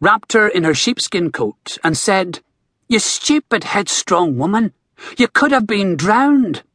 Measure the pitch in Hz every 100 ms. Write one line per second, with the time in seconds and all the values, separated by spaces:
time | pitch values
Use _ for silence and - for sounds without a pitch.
0 | 165 214 - 226 214 190 160 147 - 247
1 | - 190 170 - 110 - - - 165 156
2 | - 196 185 165 _ _ _ _ _ 226
3 | - - - 302 - 220 - - 190 -
4 | - 175 175 131 143 208 226 - _ _
5 | - - 240 - 285 269 214 214 196 170
6 | 160 214 277 285 233 151 -